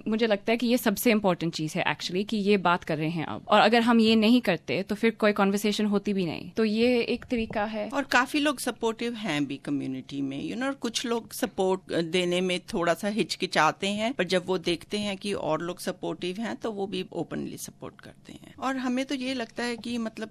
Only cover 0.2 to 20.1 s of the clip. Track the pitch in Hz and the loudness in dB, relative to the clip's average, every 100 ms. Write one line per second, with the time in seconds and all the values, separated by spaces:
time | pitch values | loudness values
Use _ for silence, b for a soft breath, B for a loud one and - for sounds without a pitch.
0.2 | 226 202 - 233 240 247 - 202 247 220 | 2 2 2 0 2 2 2 2 2 4
1.2 | 202 170 165 - 156 175 - 151 - 180 | 2 0 -2 -4 -4 -2 -2 -2 -4 -4
2.2 | 208 220 196 208 175 175 - 151 156 170 | -2 0 2 4 4 0 0 -2 -2 -2
3.2 | 139 104 - 208 196 233 233 233 220 226 | -4 -8 2 6 8 6 6 6 6 6
4.2 | 214 247 233 170 - 135 196 208 226 220 | 6 6 4 0 0 -2 -2 0 0 2
5.2 | 214 208 196 202 214 208 214 202 202 196 | 2 4 2 2 0 0 2 0 0 0
6.2 | 175 123 - 175 220 214 240 247 - 240 | -2 -4 -6 -2 0 4 4 4 0 -2
7.2 | - 233 226 220 208 214 214 277 277 254 | -2 -4 -2 -2 -4 -4 -4 -4 2 2
8.2 | 277 302 294 262 - 233 226 220 233 233 | 4 2 0 0 -4 -2 -2 -2 -4 -4
9.2 | 214 147 143 139 - 143 135 131 131 139 | -2 -2 -2 -4 -4 -4 -4 -6 -8 -6
10.2 | 139 139 160 196 269 277 277 220 240 233 | -6 -4 -6 -4 -4 -4 -4 -4 -2 -4
11.2 | 214 - 214 - 190 190 - - 170 180 | -4 -6 -4 0 0 0 -2 -2 0 0
12.2 | 180 175 185 180 - - 170 165 202 208 | 2 2 0 -2 -4 -2 0 0 0 -2
13.2 | 185 - - - 156 - 196 208 220 269 | -2 -4 -2 2 2 2 -2 -2 -2 -2
14.2 | 180 185 180 185 175 170 - 208 208 190 | 0 0 0 -2 0 -4 -4 -6 -4 -6
15.2 | 202 196 - 156 170 180 - 175 175 165 | -4 -4 -2 -2 -2 -6 -8 -6 -6 -6
16.2 | 180 185 226 - 233 202 196 185 185 - | -6 -6 -6 -6 -6 -4 -4 -6 -6 -8
17.2 | 156 151 135 - - - - - - - | -6 -6 -8 -10 -14 -14 -16 -16 -20 -20
18.2 | - - - - 262 269 254 247 269 285 | -20 -20 -20 -8 -6 -4 -2 -2 -2 -4
19.2 | 254 262 226 - 240 240 233 240 226 | -4 -6 -6 -6 -6 -6 -6 -6 -6